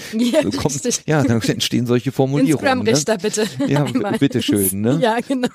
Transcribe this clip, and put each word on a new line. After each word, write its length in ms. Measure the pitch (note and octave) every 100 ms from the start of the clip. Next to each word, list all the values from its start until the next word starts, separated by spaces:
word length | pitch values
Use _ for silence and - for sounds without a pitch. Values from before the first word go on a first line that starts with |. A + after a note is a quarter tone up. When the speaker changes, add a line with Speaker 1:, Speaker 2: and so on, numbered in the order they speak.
Speaker 1:
<laughs> 100 | - A3
Ja, 240 | A#3+ D#4
Speaker 2:
so 80 | -
kommt, 240 | C#4 - -
Speaker 1:
richtig. 260 | B3 A3
Speaker 2:
ja, 200 | - D3+
dann 180 | C3 A#2
entstehen 420 | - A2 - B2
solche 260 | A#2+ B2 C3
Speaker 1:
Den 40 |
Speaker 2:
Formulierungen, 540 | - C3+ C#3 C4 - C#4 B3+ A3
Speaker 1:
Scrum-Richter 280 | A#3 D3+ G#3+
Speaker 2:
ne? 20 |
Speaker 1:
bitte 260 | G#3 - A3 C3 -
Speaker 2:
Ja, 180 | C#3
Speaker 1:
<laughs> 100 | C#3
einmal. 240 | B2 G3+ A3+
Speaker 2:
bitteschön, 600 | C#3 A#2+ - G#2 F#2+ F#2+
ne? 180 | A2 D3+
Speaker 1:
Ja, 140 | G#3+ A3+
genau. 280 | - C4+ B3